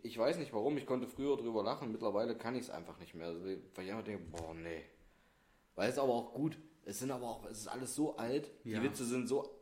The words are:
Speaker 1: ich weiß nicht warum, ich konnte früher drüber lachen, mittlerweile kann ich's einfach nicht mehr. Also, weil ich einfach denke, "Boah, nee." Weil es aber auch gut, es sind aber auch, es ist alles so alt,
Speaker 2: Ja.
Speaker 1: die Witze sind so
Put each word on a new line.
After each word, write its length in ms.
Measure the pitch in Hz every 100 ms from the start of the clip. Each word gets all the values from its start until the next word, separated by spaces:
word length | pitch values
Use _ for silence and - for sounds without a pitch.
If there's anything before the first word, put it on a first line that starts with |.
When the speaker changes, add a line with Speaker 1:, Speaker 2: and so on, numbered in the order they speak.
Speaker 1:
ich 120 | 113 110
weiß 200 | 127 170
nicht 160 | 143
warum, 240 | 107 127 147
ich 80 | -
konnte 220 | 131 120
früher 280 | - 143 135
drüber 260 | 117 110
lachen, 280 | 101 143 127
mittlerweile 460 | 110 110 101 117 113
kann 180 | 117 127
ich's 140 | -
einfach 300 | 82 85 87
nicht 160 | 85 82
mehr. 120 | 85
Also, 160 | 85
weil 420 | 95 87 80 - 92
ich 60 |
einfach 120 | 110 107
denke, 180 | 98 82
"Boah, 220 | 85 82
nee." 300 | 82 82 80 80 - - _ _ _ _ _ _ -
Weil 140 | 107
es 80 | 139
aber 160 | 135
auch 200 | 117 - 131
gut, 200 | 156 - - - -
es 140 | 101
sind 100 | 131
aber 160 | 127 120
auch, 180 | 113 -
es 120 | 110
ist 60 | 113
alles 280 | 127 123 -
so 200 | 151 -
alt, 340 | 117 143 147 -
Speaker 2:
Ja. 140 | 113 110
Speaker 1:
die 60 | 123
Witze 200 | 101 120
sind 200 | 127 113
so 220 | 139 - -